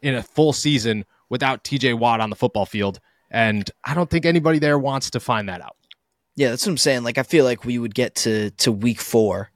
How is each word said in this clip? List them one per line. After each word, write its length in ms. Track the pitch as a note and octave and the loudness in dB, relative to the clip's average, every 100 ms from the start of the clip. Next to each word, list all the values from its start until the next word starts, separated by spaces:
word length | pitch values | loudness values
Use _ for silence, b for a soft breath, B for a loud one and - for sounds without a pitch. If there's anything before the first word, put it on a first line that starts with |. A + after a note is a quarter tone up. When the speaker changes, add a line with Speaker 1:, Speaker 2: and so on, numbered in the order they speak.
Speaker 1:
in 120 | C#3+ | -4
a 80 | - | -4
full 300 | - - D#3 | -2 2 2
season 540 | B2+ D3+ C#3+ A2+ G#2+ G2 _ - | 2 0 0 0 -2 -6 _ -8
without 340 | E3+ C3+ C3 | -2 0 -2
T 140 | - C#3+ | -4 -2
J 160 | B2+ | 0
Watt 260 | A#2 A#2 A2+ | 2 2 2
on 80 | A2 | -2
the 80 | G#2+ | -2
football 300 | B2+ G#2+ G2 | -2 0 -4
field. 340 | G#2+ G2 F#2+ _ _ _ | -2 -4 -4 _ _ _
And 400 | A2 A2+ G#2+ G2 - | 0 0 0 -4 -10
I 100 | - | -6
don't 160 | D3+ F3 | -2 0
think 160 | F3 E3 | 0 2
anybody 320 | E3+ D#3 D#3+ | 2 2 2
there 200 | D3 D3 | 2 2
wants 320 | C3+ C3+ - | 0 -4 -6
to 80 | A#2+ | -6
find 280 | - A2+ G2+ | -2 -2 -4
that 140 | F2+ | -10
out. 140 | - - - - _ _ _ - | -14 -20 -20 -20 _ _ _ -2
Speaker 2:
Yeah, 140 | C3 | 0
that's 160 | A#2 G#3 | 0 -2
what 60 | |
I'm 60 | D#3 | 0
saying. 260 | D3 C3 | 0 0
Like, 120 | A#2 A#2+ | 0 -2
I 60 | |
feel 240 | C3 E3 B2+ | 2 4 4
like 180 | A#2+ | 2
we 140 | B2 A#2+ | -2 -4
would 160 | A#2 | -2
get 200 | G#2 A2+ - | -2 -2 0
to, 340 | A#2 A2 G#2 | 0 0 -2
to 200 | - - | 0 0
week 300 | G#2 A#2 A2+ | 2 0 -2
four 500 | - A#2 G#2+ F#2 G2+ | 0 2 2 0 -8